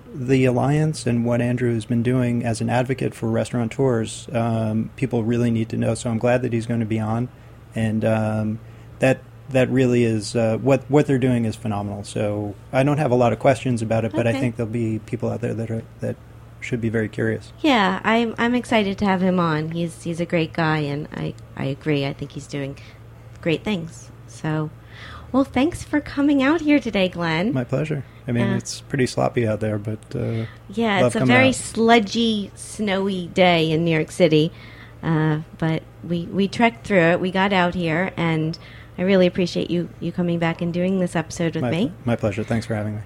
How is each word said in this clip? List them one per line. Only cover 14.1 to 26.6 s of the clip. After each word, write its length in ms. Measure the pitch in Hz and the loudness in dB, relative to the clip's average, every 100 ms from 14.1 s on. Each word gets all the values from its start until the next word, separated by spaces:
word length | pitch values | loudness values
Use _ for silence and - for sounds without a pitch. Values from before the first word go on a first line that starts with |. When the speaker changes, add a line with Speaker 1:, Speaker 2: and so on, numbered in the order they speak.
Speaker 1:
but 140 | 101 117 | 0 0
I 40 | |
Speaker 2:
Okay. 100 | 131 | 0
Speaker 1:
think 160 | 123 113 | -2 -2
there'll 160 | 110 | -4
be 260 | 120 113 110 | -2 -2 -4
people 300 | - 120 113 | -6 -6 -4
out 120 | 110 | -4
there 100 | 120 | -4
that 180 | 113 117 | -4 -4
are, 120 | 113 - - | -6 -8 -10
that 160 | 117 113 - - - - | -8 -8 -12 -20 -20 -14
should 200 | - 123 | -8 -4
be 80 | 113 | 0
very 200 | 113 107 | 0 -2
curious. 440 | - 113 107 - - | -2 -2 -2 -6 -2
Speaker 2:
Yeah, 400 | 311 240 185 190 | 2 4 2 0
I'm, 320 | 208 226 233 - | 0 0 0 0
I'm 200 | 233 247 | 0 0
excited 420 | - 226 196 190 | 2 0 2 0
to 60 | |
have 160 | 202 185 | 0 2
him 180 | 185 180 | 2 2
on. 320 | 170 151 160 | 2 0 -2
He's, 320 | 170 170 - | -4 -6 -6
he's 160 | 165 165 | -8 -6
a 80 | 170 | -2
great 260 | 175 160 | -2 -2
guy, 260 | - 160 156 | 0 0 0
and 280 | 143 143 156 | -2 -4 -8
I, 200 | - 151 - - - | -8 -8 -8 -12 -6
I 100 | 135 | -6
agree. 380 | 139 156 143 | -4 -2 0
I 80 | 139 | -2
think 200 | 143 139 | -6 -10
he's 160 | 147 - | -12 -10
doing 280 | 143 139 139 - - - - - - | -8 -8 -10 -18 -20 -20 -20 -20 -6
great 220 | 170 156 | -2 -2
things. 480 | 214 190 165 - - - - | -2 -4 -6 -14 -20 -20 -20
So, 440 | - 160 156 151 - - - - - - | -8 -4 -2 -4 -8 -20 -18 -16 -16 -4
well, 140 | 254 | 0
thanks 400 | 269 247 302 - | 0 0 0 -2
for 160 | - 294 | -4 -4
coming 420 | - - 285 277 | -4 0 2 4
out 180 | 269 330 | 4 2